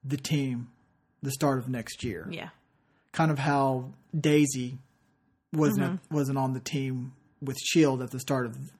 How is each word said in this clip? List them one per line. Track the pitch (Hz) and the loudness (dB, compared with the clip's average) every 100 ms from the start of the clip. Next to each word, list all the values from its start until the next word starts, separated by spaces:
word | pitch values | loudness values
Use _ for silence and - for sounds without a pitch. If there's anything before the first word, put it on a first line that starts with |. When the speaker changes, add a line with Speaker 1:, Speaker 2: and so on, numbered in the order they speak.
Speaker 1:
the | 135 139 | -6 -6
team | - 151 135 120 120 _ _ _ _ _ | 0 0 0 -4 -8 _ _ _ _ _
the | 139 | -6
start | 131 151 131 | 0 2 2
of | 127 | -2
next | 123 110 - | -6 -6 -8
year. | 127 87 85 | -6 -6 -8
Speaker 2:
Yeah. | 170 - _ _ _ _ _ _ | -8 -10 _ _ _ _ _ _
Speaker 1:
Kind | - 160 | 0 2
of | 143 | 2
how | 139 143 135 131 127 - _ 160 | 2 2 2 0 -4 -14 _ 0
Daisy | 151 151 143 131 123 131 - _ _ _ _ _ _ | 4 6 4 2 -6 -8 -16 _ _ _ _ _ _
wasn't | 156 147 - - 185 | 2 2 4 0 -2
Speaker 2:
Mm-hmm. | _ | _
Speaker 1:
wasn't | 151 135 135 | -2 0 0
on | 131 | -2
the | 127 | -2
team | - 147 135 127 127 - _ _ | -4 -4 -4 -4 -8 -14 _ _
with | 139 135 | -8 -6
shield | - 175 151 131 | 0 6 6 4
at | 123 | -4
the | 131 | -8
start | - 135 120 | -4 -2 -2
of | 123 143 | -8 -14